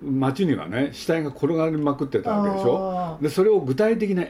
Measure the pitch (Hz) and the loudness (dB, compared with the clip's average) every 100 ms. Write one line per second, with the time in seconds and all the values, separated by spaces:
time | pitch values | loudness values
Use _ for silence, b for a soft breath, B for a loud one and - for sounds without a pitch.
0 | 143 135 135 135 180 101 78 113 139 - | -4 0 0 0 0 0 -2 -4 -4 -4
1 | - 165 151 - 143 165 160 156 147 135 | -2 -2 -2 -2 -2 0 0 0 0 -2
2 | 139 - - 208 202 190 123 170 190 185 | -2 -2 0 0 0 0 2 0 0 -4
3 | 175 156 147 180 208 202 131 131 214 226 | -6 -4 -2 2 4 4 2 2 2 2
4 | 208 180 | 0 0